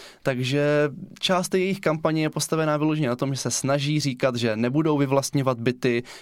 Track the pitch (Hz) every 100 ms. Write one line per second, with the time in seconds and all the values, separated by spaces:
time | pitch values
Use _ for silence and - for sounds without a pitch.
0 | - - 143 127 127 143 147 147 147 131
1 | - - - 180 180 185 185 190 160 156
2 | 160 156 156 151 - 160 156 151 151 151
3 | 135 123 139 131 123 - 131 143 139 156
4 | 139 123 135 120 117 107 120 147 160 147
5 | 139 139 135 143 131 117 117 123 131 120
6 | 120 -